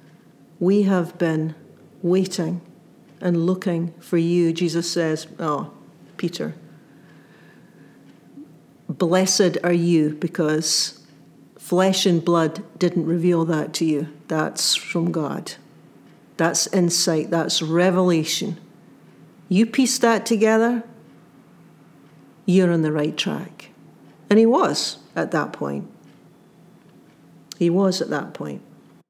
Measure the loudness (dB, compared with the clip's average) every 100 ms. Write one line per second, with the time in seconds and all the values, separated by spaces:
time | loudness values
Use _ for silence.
0 | -20 -20 -20 -20 -16 -2 2 2 2 0
1 | -2 -2 -2 0 -4 -8 -20 -20 -20 -6
2 | 0 0 0 -4 -6 -6 -12 -20 -20 -20
3 | -20 -6 -2 0 0 -2 -2 -4 -6 -10
4 | -4 0 2 2 2 0 -2 -2 -4 -2
5 | -2 -2 -8 -8 -4 -4 -6 -14 -20 -20
6 | -20 -8 -8 -6 -8 -10 -18 -20 -20 -20
7 | -20 -20 -20 -20 -20 -20 -20 -20 -20 -20
8 | -20 -20 -20 -20 -20 -20 -20 _ -10 -2
9 | 2 2 2 4 2 2 0 2 4 4
10 | 2 -2 -6 -2 0 0 -2 -2 -4 -8
11 | -20 -20 -20 -20 -20 -14 -2 2 2 2
12 | 2 2 2 2 2 -4 -12 -2 0 0
13 | -2 0 2 2 2 -2 -4 -2 -2 -2
14 | -4 -10 -6 -4 -4 -2 -2 -2 -4 -2
15 | -2 -2 -4 -6 -10 -16 -20 -20 -20 -20
16 | -20 -20 _ -2 0 0 0 0 2 0
17 | 0 0 0 -2 0 -2 0 2 2 4
18 | 2 2 0 -4 -6 -8 -14 -20 -20 -20
19 | -20 -20 -20 -14 0 2 2 2 0 2
20 | 2 2 0 2 4 4 2 0 -6 -18
21 | -20 -20 -20 -20 -20 -20 -20 -20 -20 -20
22 | -20 -20 -20 -10 2 4 4 2 0 0
23 | -2 -4 -6 -6 -10 -16 -20 -20 -20 -20
24 | -20 -8 2 4 6 4 2 -2 -6 -10
25 | -10 -6 -2 -2 -4 -6 -8 -8 -10 -18
26 | -20 -20 -20 -20 _ _ -20 -20 _ -20
27 | -20 _ -20 -20 -14 -2 0 2 2 0
28 | -2 -4 -6 -10 -12 -12 -16 -20 -20 -20